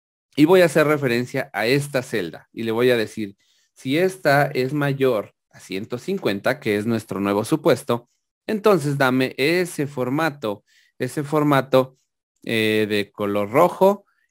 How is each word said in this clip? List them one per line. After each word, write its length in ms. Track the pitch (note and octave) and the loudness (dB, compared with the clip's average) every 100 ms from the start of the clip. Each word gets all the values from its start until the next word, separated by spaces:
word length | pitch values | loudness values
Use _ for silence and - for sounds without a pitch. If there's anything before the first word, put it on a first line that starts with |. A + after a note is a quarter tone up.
| _ _ _ - | _ _ _ 2
y 100 | D3+ | 6
voy 160 | F#3 | 6
a 40 | E3+ | 4
hacer 220 | E3+ D3 | 4 2
referencia 600 | D3+ C3+ A#2+ B2 C3+ - | 2 0 -2 -2 -6 -6
a 120 | G2 A2+ | -4 0
esta 340 | C#3+ C#3+ C3+ | 0 0 -6
celda 480 | - A2 E2 - - | -4 -6 -6 -10 -16
y 120 | - | -8
le 80 | A2+ | -4
voy 180 | A2+ B2+ | 0 2
a 80 | A#2+ | 2
decir, 380 | G#2+ - G2+ - _ _ _ | 0 -6 -10 -12 _ _ _
"Si 240 | _ C3 D3 | _ -4 -2
esta 500 | F#3 F#3 D3+ C#3+ D3 | -2 -2 0 2 2
es 260 | C3+ B2+ | -2 -2
mayor 600 | D3 C#3+ C3+ C3 A2 - _ _ | -2 -2 0 0 0 -4 _ _
a 80 | - | -20
ciento 380 | - F#2 A2+ A#2+ | -10 -10 -8 -10
cincuenta", 640 | - G3 C#3 G2 A#2 C3+ | -6 -4 -4 -2 -2 -2
que 180 | A2+ G#2 | -2 -2
es 80 | A2 | 0
nuestro 340 | A2+ - F#2+ | -4 -4 -4
nuevo 260 | G2 G2+ A2 | 0 0 0
supuesto, 640 | D#3 D3+ - - A#2+ - _ _ _ - | 0 2 0 0 -6 -6 _ _ _ -8
entonces 500 | A3 G#3+ F3+ C#3+ C#3 | 0 2 2 0 0
dame 380 | C3 C3 C3 - | 0 2 -2 -2
ese 500 | C#3+ F3+ F3 - C#3 | -2 0 -2 -6 -6
formato, 800 | C#3 B2 D3 D#3+ D3 A2 G2+ _ _ _ - | -6 -4 -2 -2 -4 -6 -8 _ _ _ -10
ese 240 | B2+ D#3+ | -8 -6
formato, 760 | C#3+ D3+ D3 C3+ C3 C3 C3 _ _ _ _ _ | -4 0 2 2 4 2 2 _ _ _ _ _
eh, 440 | - A2+ A2 G#2+ G#2 | -4 0 2 0 0
de 220 | G#2 G2+ | -2 -4
color 400 | - G2+ G2+ G2+ | -6 -4 -2 0
rojo 520 | C3 F3 - F#3+ G3+ _ _ _ | 2 2 4 2 2 _ _ _